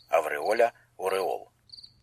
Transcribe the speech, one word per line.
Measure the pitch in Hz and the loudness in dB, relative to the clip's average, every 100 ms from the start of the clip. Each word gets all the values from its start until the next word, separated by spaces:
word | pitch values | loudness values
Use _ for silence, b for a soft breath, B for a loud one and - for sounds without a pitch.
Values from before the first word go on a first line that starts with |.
| - | 0
Авреоля — | 82 78 73 87 113 117 - b - | 0 0 -4 0 2 2 0 b -6
ореол. | 92 95 82 58 - _ _ - - _ | -2 -2 -2 -4 -10 _ _ -20 -20 _